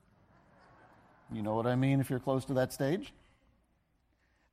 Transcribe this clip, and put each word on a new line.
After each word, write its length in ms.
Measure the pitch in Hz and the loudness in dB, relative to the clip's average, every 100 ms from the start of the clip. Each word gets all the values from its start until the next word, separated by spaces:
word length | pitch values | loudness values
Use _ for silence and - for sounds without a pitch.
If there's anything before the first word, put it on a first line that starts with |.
| _ _ _ _ _ - - - - - - - - | _ _ _ _ _ -20 -20 -20 -20 -20 -20 -20 -12
You 120 | 113 | -6
know 140 | 107 110 | -2 0
what 120 | 117 | 2
I 80 | 123 | 2
mean 240 | 135 139 | 4 2
if 100 | 131 | 2
you're 100 | 127 | -2
close 260 | 139 131 127 | 0 -2 0
to 80 | |
that 180 | 131 127 | -2 -2
stage. 420 | - 139 180 294 - _ _ _ _ _ _ _ _ _ _ _ _ _ | -2 -2 -2 -6 -18 _ _ _ _ _ _ _ _ _ _ _ _ _